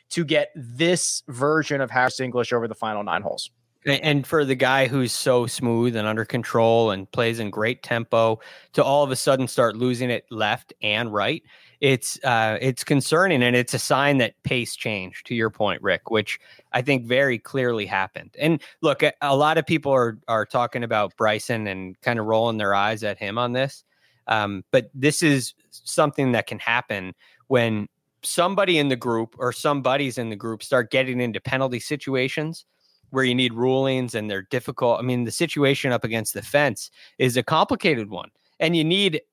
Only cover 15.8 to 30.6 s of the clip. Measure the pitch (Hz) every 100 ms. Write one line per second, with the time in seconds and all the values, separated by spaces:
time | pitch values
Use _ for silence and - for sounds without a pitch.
15.8 | 98 85 - 110 104 - - - _ 123
16.8 | 123 135 117 127 139 117 - 139 123 113
17.8 | 98 95 95 80 80 - 151 160 - -
18.8 | 156 135 151 - 143 139 147 160 - 156
19.8 | 143 131 117 110 - 113 104 127 120 127
20.8 | 120 110 101 - 110 107 - 117 104 95
21.8 | 95 92 - 117 107 110 117 110 101 98
22.8 | 104 110 104 98 101 110 123 123 139 -
23.8 | _ _ _ _ - 110 104 101 - 131
24.8 | 113 135 143 - 165 139 120 - _ -
25.8 | - - 151 - 135 117 - 107 - 120
26.8 | - 104 92 - _ _ _ 131 117 110
27.8 | 104 _ _ _ - - 175 196 196 165
28.8 | 143 127 123 113 113 - 123 - 156 143
29.8 | 127 139 139 120 113 104 117 110